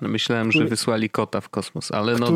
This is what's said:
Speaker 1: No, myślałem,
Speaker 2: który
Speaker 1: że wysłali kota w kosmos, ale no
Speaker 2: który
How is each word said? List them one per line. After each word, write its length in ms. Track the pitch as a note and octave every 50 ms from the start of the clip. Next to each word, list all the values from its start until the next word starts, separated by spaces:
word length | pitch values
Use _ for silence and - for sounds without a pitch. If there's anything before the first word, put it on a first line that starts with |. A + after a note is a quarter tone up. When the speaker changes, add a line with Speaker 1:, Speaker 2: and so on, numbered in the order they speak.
Speaker 1:
No, 60 | B2+ G#2+
myślałem, 400 | A2 A2 - - A#2+ A#2 A2+ A2+
Speaker 2:
który 160 | A2 A2+ A2+
Speaker 1:
że 40 | G#2+
wysłali 400 | A2+ - - B2 A2+ A2 A2 G#2+
kota 320 | - - A2 - - G2
w 80 | - -
kosmos, 420 | - G#2 - - - - - -
ale 200 | - G#2 G#2 A2+
no 60 | A#2+
Speaker 2:
który 140 | A#2+ A#2+ A#2+ E3+